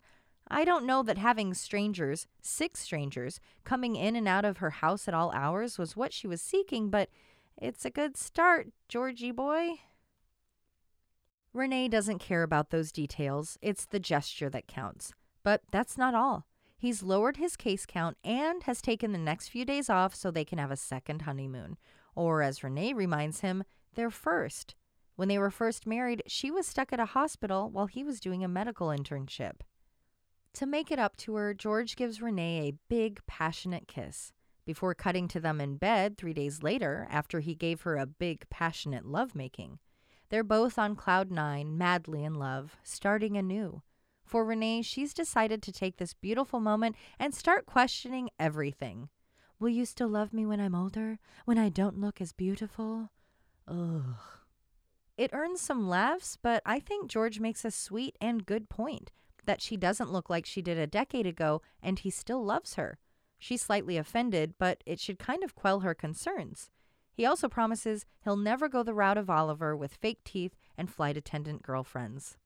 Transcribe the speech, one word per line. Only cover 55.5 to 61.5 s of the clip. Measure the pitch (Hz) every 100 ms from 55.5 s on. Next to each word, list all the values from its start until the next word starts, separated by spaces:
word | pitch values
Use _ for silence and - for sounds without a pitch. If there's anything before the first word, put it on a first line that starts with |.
| 359
some | - 262 190
laughs, | 180 240 359 - -
but | 240 233 202
I | 262
think | - 294 -
George | 220 226 214
makes | 226 220
a | 226
sweet | - - 214 269 -
and | 220 233 185
good | 214 214
point, | - 269 269 - - _ _ -
that | -
she | - 214
doesn't | 180 - 226
look | 180 -
like | 170 -
she | 196
did | 175 165
a | 151
decade | 208 269 254 185
ago, | 165 156